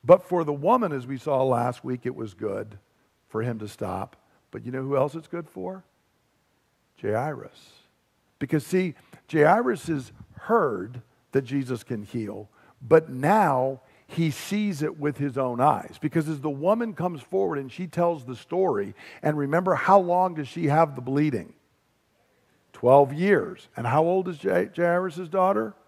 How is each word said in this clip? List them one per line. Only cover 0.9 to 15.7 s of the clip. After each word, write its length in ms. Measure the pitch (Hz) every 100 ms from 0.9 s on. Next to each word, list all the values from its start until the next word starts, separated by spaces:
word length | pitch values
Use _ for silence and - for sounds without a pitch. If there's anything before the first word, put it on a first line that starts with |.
as 140 | 139 123
we 120 | 135
saw 240 | 156 135
last 400 | 135 120 123 123
week, 220 | 127 123
it 100 | 131
was 200 | - 110
good 440 | 92 110 101 107 101 _ _ _ _ _
for 140 | 110
him 160 | 120 113
to 80 | 104
stop. 500 | - 98 92 95 _ _ _ _
But 140 | 123
you 60 | 117
know 120 | 131
who 140 | 135 143
else 180 | 143
it's 140 | 160 160
good 200 | 170 156
for? 360 | 185 185 190 _ _ _ _ _ _ _ _ _ _ _ _
Jairus. 720 | 107 107 147 139 - - - - _ _ _ _ _ _
Because, 280 | 135 156 -
see, 280 | 185 180 - _ - _
Jairus 560 | 160 151 202 247 175 160
has 260 | 151 120 - -
heard 680 | - - 226 151 98 104 123 - _ _
that 100 | 139
Jesus 420 | 123 143 127 123
can 180 | - 117
heal, 460 | 101 123 104 101 104 _ _ _
but 280 | 117 156 160
now 720 | 127 147 220 180 131 131 135 _ _ _
he 240 | - 165
sees 520 | - - 208 208 151
it 160 | 151 160
with 200 | 147 143
his 180 | 143 127
own 240 | 127 120
eyes. 380 | 143